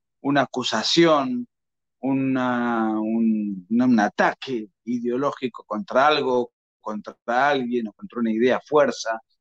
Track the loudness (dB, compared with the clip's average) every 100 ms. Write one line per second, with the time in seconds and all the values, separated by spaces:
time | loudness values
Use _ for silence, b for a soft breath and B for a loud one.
0 | _ _ -2 0 0 -2 -4 -4 0 4
1 | 4 4 0 -4 -8 _ _ _ _ _
2 | -4 -2 0 0 0 -2 -2 0 -2 -2
3 | -2 0 2 0 -2 -8 -2 0 4 4
4 | 4 2 0 -2 -6 -8 -8 _ -8 -6
5 | -4 -2 -2 -4 -8 -8 -8 -8 -2 2
6 | 4 4 0 0 -2 _ _ _ -10 -10
7 | -10 -12 -4 0 2 0 -2 -4 -4 -10
8 | -12 -4 -2 2 2 0 0 2 2 0
9 | -6 -8 -10 _